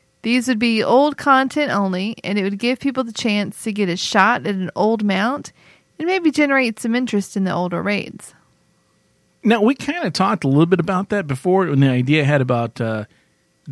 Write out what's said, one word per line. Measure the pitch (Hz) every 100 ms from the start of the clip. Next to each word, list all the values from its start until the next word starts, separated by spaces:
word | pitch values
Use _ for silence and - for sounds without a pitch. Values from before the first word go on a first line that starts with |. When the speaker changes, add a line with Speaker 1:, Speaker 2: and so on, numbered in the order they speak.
| _ _
Speaker 1:
These | - 247 240
would | 220
be | 240 220
old | - 254 294 285
content | 285 262 269 302 294
only, | 202 196 185 208 -
and | - 208
it |
would | 190 202
give | 240 254
people | 277 254
the | 233
chance | - 233 208 202 -
to | 226
get | 208 190
a | 175
shot | - 208 202 247
at | 156 190
an | 180
old | - 208 226
mount | 202 190 220 294 - - _ _ _ -
and | 330
maybe | 381 330
generate | 277 294 269 240 214
some | 226 240
interest | 254 202 - 196
in |
the | 190
older | 175 180 170
raids. | 185 202 - - - _ _ _ _ _ _ _ _ _ _ _
Speaker 2:
Now, | 208 226
we | 220 277
kinda | - 339 226
talked | - 196 208
a | 139
little | 139 170
bit | 175
about | 165 185 196
that | 208 147
before, | 131 180 190 170
and | 139
the | 139
idea | 127 127 156
I |
had | 139 147
about, | 127 120 117 -
uh, | 113 110 104 _ _ _ _ _ -